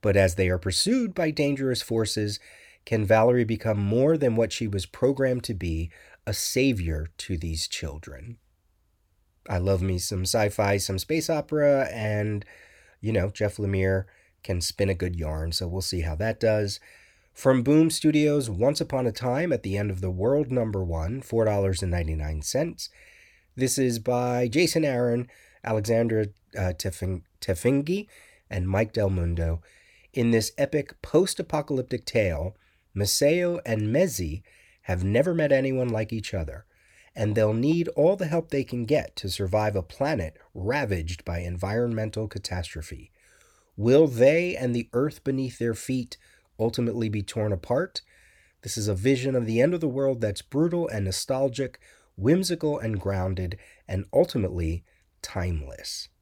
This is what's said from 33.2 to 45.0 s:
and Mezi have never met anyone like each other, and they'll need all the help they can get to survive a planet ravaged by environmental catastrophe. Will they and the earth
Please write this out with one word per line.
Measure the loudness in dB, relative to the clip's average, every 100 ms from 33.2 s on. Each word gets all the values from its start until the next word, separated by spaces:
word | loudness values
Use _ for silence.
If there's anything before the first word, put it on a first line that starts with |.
| 4 4 2 0
and | -2 0 2
Mezi | 4 2 2 -4 -6 -10 _ _ _
have | -4 0
never | 2 4 4
met | 2 4
anyone | 4 2 0 0
like | -2 -2
each | -6 -6
other, | -6 -6 -10 -18 _ _ _ _
and | -4 0 2
they'll | 2
need | 2 2 2 0
all | 2 2 2
the | 0
help | -2 -2
they | -4
can | -4 -6
get | 0 0 0
to | -8 -8
survive | -4 0 2 2 -2
a |
planet | -6 -4 -2 -2 -4 -10 -20
ravaged | -8 -4 -2 0 -2 -4 -8
by | -6 -6
environmental | -6 -6 -4 -2 -2 -2 -6 -6 -8
catastrophe. | -8 -8 -8 -8 -10 -12 -14 -18 _ _ _ _ _ _ -2
Will | 4 6 6
they | 6 6 6 0 -2
and | -2
the | -2 -2
earth | -2